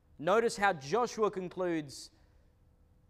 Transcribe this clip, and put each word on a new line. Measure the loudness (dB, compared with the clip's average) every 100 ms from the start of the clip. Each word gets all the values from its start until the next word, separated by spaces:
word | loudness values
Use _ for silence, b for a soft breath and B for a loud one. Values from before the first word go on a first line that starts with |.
| _ -4
Notice | 2 4 4 2
how | 2
Joshua | 0 -2 0 0 0 0
concludes, | 0 -6 -4 -2 -2 -4 -12 -18 b b b b _ _ _ _ _